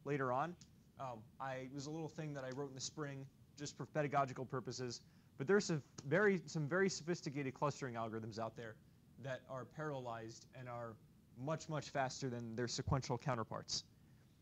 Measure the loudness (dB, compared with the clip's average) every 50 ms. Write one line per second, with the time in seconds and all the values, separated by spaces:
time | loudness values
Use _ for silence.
0 | -2 0 2 4 4 4 4 4 2 0 -2 -8 -14 -20 -20 -20 -20 -18 -10 -6
1 | -6 -6 -6 -8 -10 -14 -8 -6 -4 -2 -2 -2 -4 -6 -6 -6 -6 -4 -4 -4
2 | -4 -6 -4 -4 -4 -4 -2 -4 -4 -4 -2 -4 -4 -4 -6 -6 -6 -6 -4 -4
3 | -4 -4 -4 -6 -10 -12 -14 -20 -20 -18 -12 -8 -8 -8 -4 -6 -6 -2 0 2
4 | 2 4 4 4 4 4 0 -4 -4 -2 -2 -2 -2 -2 -4 -4 -4 -4 -4 -8
5 | -12 -16 -20 -20 -20 -14 -6 -2 4 6 6 6 6 4 0 0 -2 -6 -14 -8
6 | 0 4 6 8 8 8 6 6 2 -2 -2 0 0 4 4 6 6 6 4 0
7 | 0 -2 -2 0 -2 -4 -2 0 -2 -2 0 2 2 2 2 0 -2 -2 -2 0
8 | -2 0 -2 -2 -4 -4 -4 -2 -4 -4 -4 -6 -10 -10 -10 -14 -18 -20 -20 -20
9 | -20 -20 -16 -10 -6 -6 -6 -6 -6 -8 -8 -8 -8 -8 -8 -4 -4 -2 -2 -2
10 | -4 -4 -4 -4 -6 -8 -10 -12 -16 -16 -14 -12 -10 -8 -6 -6 -6 -8 -10 -12
11 | -16 -20 -20 -20 -20 -18 -12 -6 -2 -2 -2 -2 -2 -2 -2 -2 -2 -2 0 0
12 | 0 0 0 -2 -2 -2 -2 -2 -4 -4 -2 0 0 0 0 0 2 4 4 2
13 | 4 2 -2 0 2 0 2 2 0 -2 -4 -6 -4 -4 -4 -4 -6 -8 -20 -20
14 | -20 -20 -20 -20 -20 -20 -20 -20